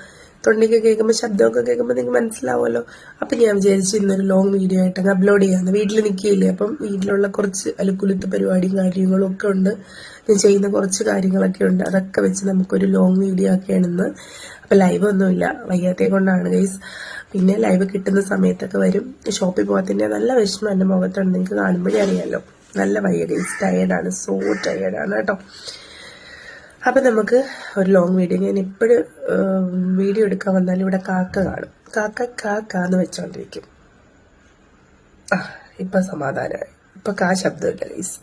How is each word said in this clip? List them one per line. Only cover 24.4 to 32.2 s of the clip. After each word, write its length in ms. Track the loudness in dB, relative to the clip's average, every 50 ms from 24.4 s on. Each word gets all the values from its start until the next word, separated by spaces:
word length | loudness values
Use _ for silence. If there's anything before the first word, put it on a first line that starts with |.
| -2 -2 -4 -2 -4
ടയേർഡാണ് 480 | -4 -4 -4 -4 -4 -4 -4 -4 -4 -4
കേട്ടോ. 160 | -2 -2 -4 -6 -6 -10 -16 -20 -18 -18 -18 -18 -18 -20 -20 -20 -20 -20 -20 -20 -20 -20 -20 -20 -20 -20 -20 -20 -20 -20 -20 -18 -4 -2
അപ്പം 140 | 0 2 4 2
നമുക്ക് 320 | 4 2 2 2 2 2 2 2 -2 -8 -14 -16 -8 -4 -2
ഒരു 100 | 2 4 4
ലോങ് 200 | 4 4 2 2 0
വീഡിയോ, 180 | 0 0 0 -2 -2
ഞാൻ 140 | -2 -2 -2 -4
എപ്പോഴും, 360 | -6 -2 0 2 4 4 2 2 -2 -10 -10 -4 -2 -2
ഏഹ്, 300 | 0 0 0 0 -2 -2 -2 -2 -2 -2 0 0 0
വീഡിയോ 220 | 0 0 0 0 0
എടുക്കാൻ 240 | 0 -2 -2 -2 0 0
വന്നാലും 260 | 2 2 0 0 0 0
ഇവിടെ 140 | -2 -2 -2 -2
കാക്ക 280 | -2 -2 -2 -2 -2 -2 -2 -2
കാണും. 240 | -2 -4 -8 -10 -14 -16 _ _ -8 -4
കാക്ക 320 | -4 -4 -4 -4 -6